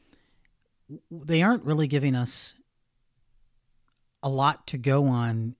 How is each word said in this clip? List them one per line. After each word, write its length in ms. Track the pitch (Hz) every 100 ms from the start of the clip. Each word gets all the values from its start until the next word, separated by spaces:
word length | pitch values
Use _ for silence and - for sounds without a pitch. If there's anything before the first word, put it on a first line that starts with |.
| _ _ _ _ _ _ _ _ -
w-, 360 | 151 - 170
they 180 | 151 165
aren't 220 | 196 247
really 220 | 143 156 147
giving 280 | 143 139 127
us 380 | 120 - - - _ _ _ _ _ _ _ _ _ _ _ _ _ _ _ -
a 80 | 139
lot 360 | 135 139 147 -
to 100 | 127
go 280 | 135 139 139
on 480 | 120 117 113 113